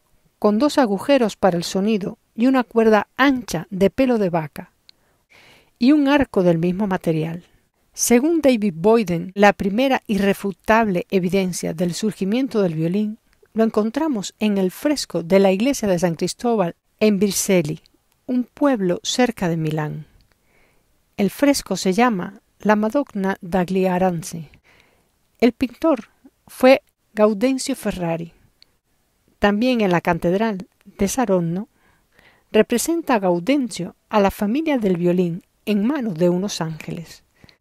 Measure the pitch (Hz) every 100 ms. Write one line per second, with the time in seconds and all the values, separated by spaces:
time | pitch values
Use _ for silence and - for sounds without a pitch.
0 | _ _ _ _ 208 208 285 294 247 196
1 | - 277 220 - 196 175 165 190 202 220
2 | - 214 _ - 240 262 240 226 220 214
3 | - - 269 262 220 160 165 185 196 -
4 | 262 233 190 165 156 - 180 _ _ _
5 | _ _ _ _ - _ _ _ 240 302
6 | 277 285 262 - 180 170 170 180 208 185
7 | - 160 160 170 - _ _ _ _ -
8 | - 240 294 339 277 247 208 160 190 233
9 | 190 170 185 202 202 196 190 202 269 262
10 | - 202 196 190 202 180 - 220 220 175
11 | - 196 180 196 185 170 175 165 180 165
12 | 220 - 190 233 269 220 190 156 165 190
13 | 214 220 _ _ _ 220 226 220 214 254
14 | 320 233 180 - 214 202 185 - 302 277
15 | - 170 170 190 196 190 247 277 208 175
16 | 175 160 180 - 240 226 175 - _ _
17 | 214 202 202 185 - 190 147 160 - _
18 | _ _ - 254 240 - 285 254 185 175
19 | - - 247 - 180 165 156 156 151 151
20 | 151 _ _ _ _ _ _ _ _ _
21 | _ - 196 - 285 277 - 190 196 180
22 | 247 202 180 - _ _ 202 214 214 285
23 | 277 202 190 196 185 190 175 185 185 180
24 | 185 175 - 170 147 - _ _ _ _
25 | _ _ _ _ 240 - 240 - 320 262
26 | - _ _ _ _ - 254 269 - _
27 | _ - 214 214 247 262 - 262 208 185
28 | 170 165 170 - _ _ _ _ _ _
29 | _ _ _ _ 202 202 247 247 202 170
30 | 170 170 175 190 226 196 214 _ - -
31 | 196 - 233 185 170 175 226 _ _ _
32 | _ _ _ _ _ 214 214 240 - 339
33 | 320 247 190 175 175 285 247 - 180 -
34 | _ 214 196 - 202 254 320 277 208 180
35 | 175 180 175 170 - _ - 208 214 302
36 | 226 156 175 180 202 - 165 156 - 160
37 | 160 - _ _ - _